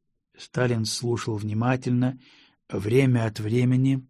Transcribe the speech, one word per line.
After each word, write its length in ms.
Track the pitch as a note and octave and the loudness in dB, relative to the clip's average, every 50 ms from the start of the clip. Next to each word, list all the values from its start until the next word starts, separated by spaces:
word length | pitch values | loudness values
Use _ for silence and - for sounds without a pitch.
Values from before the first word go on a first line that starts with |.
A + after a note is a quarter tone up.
| _ _ _ _ _ _ _ | _ _ _ _ _ _ _
Сталин 480 | - - - - B2 B2+ B2 A#2+ A2+ A2 | -20 -18 -8 -2 0 0 0 0 0 -2
слушал 520 | G#2+ - - B2 A#2+ A#2 A2 - A#2+ A2 | -4 -4 -4 -4 -2 -4 -4 -4 -6 -6
внимательно, 840 | G2+ G#2+ G#2+ G#2 A2 A#2 B2 C3 B2+ - B2+ B2 B2 B2+ B2+ B2+ - - - - - - _ _ _ _ - | -4 -4 -4 -2 0 0 0 0 0 0 0 0 2 0 0 -2 -6 -12 -20 -20 -20 -20 _ _ _ _ -8
время 580 | - G2+ F#2+ G#2+ A#2 C3+ C#3 B2+ B2 A#2 A2+ | -6 -4 -2 2 4 4 4 4 4 2 0
от 120 | A2+ A2 - | -2 -4 -4
времени 680 | G#2+ G#2+ A#2 B2 B2+ B2+ B2+ B2+ C3 C3+ C3+ C3 B2+ | -4 0 0 2 2 2 2 4 2 2 2 0 -2